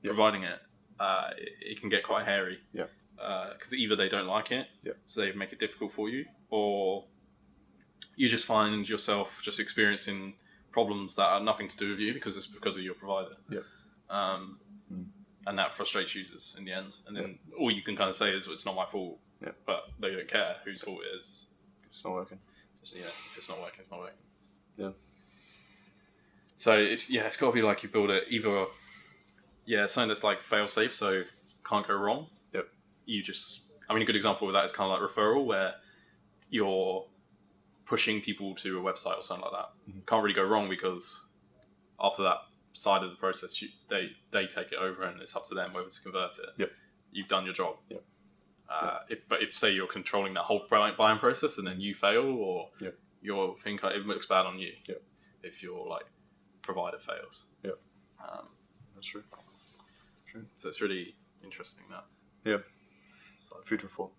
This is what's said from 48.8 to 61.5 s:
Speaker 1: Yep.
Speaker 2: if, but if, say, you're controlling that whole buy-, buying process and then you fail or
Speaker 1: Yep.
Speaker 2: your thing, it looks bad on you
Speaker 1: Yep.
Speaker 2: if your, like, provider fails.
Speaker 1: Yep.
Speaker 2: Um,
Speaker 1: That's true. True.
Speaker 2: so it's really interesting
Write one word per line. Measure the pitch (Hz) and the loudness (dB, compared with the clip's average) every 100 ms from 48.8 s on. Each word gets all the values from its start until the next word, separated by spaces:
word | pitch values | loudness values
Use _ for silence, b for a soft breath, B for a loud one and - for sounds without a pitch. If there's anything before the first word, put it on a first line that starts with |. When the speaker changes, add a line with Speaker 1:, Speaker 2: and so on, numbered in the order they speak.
| 82 - - | -2 -4 -8
Speaker 1:
Yep. | 113 | -10
Speaker 2:
if, | - | -2
but | - | 0
if, | 104 - | 0 2
say, | 107 | 2
you're | 95 92 | 2 -2
controlling | 101 90 104 98 92 | -6 -2 0 0 -2
that | |
whole | 85 87 - | 0 0 4
buy-, | 107 107 | 6 6
buying | 107 107 107 | 6 6 8
process | 123 127 151 - | 4 4 0 0
and | 92 | -4
then | 92 | -4
you | 101 98 | -6 2
fail | 101 110 | 4 6
or | 135 127 95 90 - - | 4 0 0 -2 -6 -10
Speaker 1:
Yep. | 95 - _ _ | -12 -12 _ _
Speaker 2:
your | 98 98 92 95 | -4 0 0 -2
thing, | 104 101 | -6 -2
it | 95 101 101 | -2 -2 -2
looks | 95 - | -6 2
bad | 92 92 | 4 4
on | 92 | -2
you | 95 - - | -8 -10 -12
Speaker 1:
Yep. | 95 _ _ b b | -12 _ _ b b
Speaker 2:
if | 92 - | -16 -14
your, | 90 90 87 | -12 -10 -8
like, | 82 - _ _ _ _ _ | -8 -10 _ _ _ _ _
provider | - 92 87 87 | -6 -4 -4 -6
fails. | - - - - - _ | -10 -10 -10 -18 -20 _
Speaker 1:
Yep. | 98 - _ _ _ _ - | -10 -10 _ _ _ _ -16
Speaker 2:
Um, | - - _ _ _ - 98 | -14 -16 _ _ _ -20 -14
Speaker 1:
That's | - | -12
true. | 104 - - - _ _ b b b b b - | -12 -16 -20 -20 _ _ b b b b b -20
True. | 113 - - | -18 -18 -12
Speaker 2:
so | - | -10
it's | - | -2
really | 104 95 85 - _ _ | -2 -2 -6 -14 _ _
interesting | 98 | -20